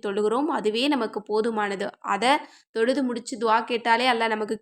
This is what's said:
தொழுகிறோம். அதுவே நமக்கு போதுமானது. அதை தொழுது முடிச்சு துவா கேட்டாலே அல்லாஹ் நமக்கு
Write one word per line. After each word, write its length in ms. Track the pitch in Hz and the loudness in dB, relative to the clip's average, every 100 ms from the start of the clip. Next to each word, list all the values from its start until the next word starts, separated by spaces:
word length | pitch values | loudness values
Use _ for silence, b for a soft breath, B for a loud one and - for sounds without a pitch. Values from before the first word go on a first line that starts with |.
| 208 | -4
தொழுகிறோம். 400 | 196 208 233 302 | 0 0 0 0
அதுவே 420 | 262 208 214 277 | 0 0 0 0
நமக்கு 340 | 277 220 214 | 0 -2 -6
போதுமானது. 640 | 202 214 226 220 202 196 196 - | -2 0 0 -2 -2 -4 -6 -8
அதை 320 | - 202 233 294 B B B | -4 0 2 2 B B B
தொழுது 320 | 220 226 262 | 0 2 2
முடிச்சு 360 | 254 240 240 240 | 0 -4 -8 -2
துவா 260 | 226 220 | 2 2
கேட்டாலே 440 | 233 240 233 233 254 | 0 -2 2 2 4
அல்லாஹ் 200 | 233 226 | 2 0
நமக்கு 300 | 214 214 220 | -2 -4 -4